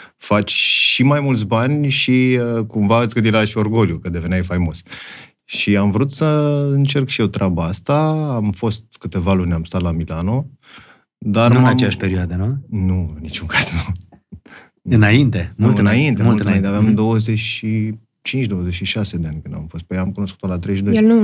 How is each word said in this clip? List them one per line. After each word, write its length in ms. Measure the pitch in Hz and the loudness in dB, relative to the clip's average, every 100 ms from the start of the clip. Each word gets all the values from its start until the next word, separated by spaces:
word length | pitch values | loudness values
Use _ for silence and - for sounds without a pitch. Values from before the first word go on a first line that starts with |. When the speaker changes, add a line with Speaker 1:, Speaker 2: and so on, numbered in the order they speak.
| - _ | -20 _
Speaker 1:
faci 340 | - 104 101 | -2 0 0
și 500 | - - - - - | 0 0 2 2 2
mai 180 | 131 147 | 2 2
mulți 240 | 139 120 104 | 2 0 0
bani 420 | 113 127 147 143 | 0 0 0 0
și, 500 | 131 - 127 127 127 120 117 | 0 2 2 4 2 0 -2
uh, 80 | 107 | -4
cumva 360 | 110 101 117 | 0 2 2
îți 120 | 120 | 2
gândi 160 | - 110 | 0 2
la 140 | 110 | 2
și 140 | 107 113 | 0 0
orgoliu, 380 | 107 113 101 82 | 0 2 2 0
că 100 | 90 | -6
deveneai 320 | 85 85 92 | -6 -2 -2
faimos. 400 | 90 90 85 80 - - - - - _ - | -2 -2 -2 -4 -14 -18 -18 -20 -20 _ -12
Și 280 | - - 101 | -4 0 2
am 140 | 101 | 2
vrut 220 | 101 143 | 0 -2
să 120 | - 156 151 147 147 143 | 0 0 2 2 0 0
încerc 360 | 139 139 143 127 | 2 2 0 -2
și 120 | - | 0
eu 60 | 104 | -2
treaba 380 | - 98 85 | 0 -2 0
asta, 340 | 82 95 - 147 156 156 151 | -2 -4 -2 0 2 0 -2
am 160 | 123 104 | -2 -2
fost 320 | 95 113 104 - - | -2 -4 -4 -10 -14
câteva 340 | - 92 87 | -8 -4 0
luni, 200 | 95 87 | 0 0
am 120 | 85 | -2
stat 160 | 80 92 | -2 -4
la 100 | 90 | -2
Milano, 560 | 82 80 82 90 123 147 - _ - - _ _ - | -2 -4 -4 -2 -2 -4 -12 _ -20 -20 _ _ -10
dar 320 | 107 101 117 | -4 2 4
Speaker 2:
Nu 60 | 123 | 6
în 60 | |
Speaker 1:
m-am 100 | 123 | 4
Speaker 2:
aceeași 240 | 123 107 95 | 4 2 0
perioadă, 380 | 98 92 87 | -2 -2 -2
nu? 240 | 87 104 139 - 107 92 | -2 -2 -4 -6 -2 0
Speaker 1:
Nu, 260 | 92 80 | 0 -2
în 40 | 76 | -8
niciun 260 | - - 82 | -10 -10 -4
caz 260 | - - | 0 0
nu. 200 | 82 - 90 - - _ - _ - - _ | -2 -4 -8 -10 -20 _ -20 _ -20 -20 _
Speaker 2:
Înainte, 680 | - 110 107 117 139 101 85 - | 0 4 6 4 4 0 -4 0
Speaker 1:
Nu, 80 | |
Speaker 2:
mult 140 | 110 104 | 2 4
înainte, 20 | |
Speaker 1:
înainte, 420 | 101 113 147 120 | 2 2 2 2
Speaker 2:
mult 120 | 117 | 2
Speaker 1:
mult 60 | 107 | 2
înainte. 20 | 101 | 2
Speaker 2:
înainte. 180 | 101 98 | 0 0
Speaker 1:
Aveam 160 | 104 | 2
Speaker 2:
Mhm. 100 | 107 | 2
Speaker 1:
douăzeci 440 | 104 110 113 110 107 | 2 2 2 0 -2
și 520 | - - 110 110 107 110 _ _ | -4 -6 -4 -2 -4 -6 _ _
cinci, 240 | - 131 120 | -8 -4 -2
douăzeci 260 | 95 90 | -2 -4
și 100 | 87 | -4
șase 320 | 92 110 98 85 | -6 -4 -4 -4
de 100 | 80 | -6
ani 120 | 78 | -8
când 120 | - | -10
am 120 | 73 80 | -12 -10
fost. 160 | 82 | -12
Păi 120 | - 90 | -8 -4
am 140 | 92 | -4
cunoscut-o 340 | 95 98 - 95 | -4 -8 -6 -6
la 120 | 90 | -4
treizeci 260 | 87 98 101 | -4 -2 0
și 60 | 226 | 4
doi. 80 | 220 | 6
Speaker 3:
El 60 | 233 | 6